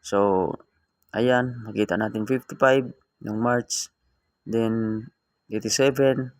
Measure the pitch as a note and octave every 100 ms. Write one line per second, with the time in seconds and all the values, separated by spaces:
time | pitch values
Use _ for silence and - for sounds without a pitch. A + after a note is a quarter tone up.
0 | - G2+ G2+ F#2+ F2 - _ _ _ _
1 | _ - A#2+ B2 B2+ A#2+ A2 G#2 G#2 F2+
2 | G#2+ A2 G#2+ B2+ - - C3 C3 B2+ -
3 | _ _ - G#2+ A#2 A#2+ A#2 - - _
4 | _ _ _ _ - A2+ A2+ A2+ A2 A2
5 | A2+ _ _ _ _ G#2+ A2+ - C#3 C3+
6 | C3+ C3 B2+ -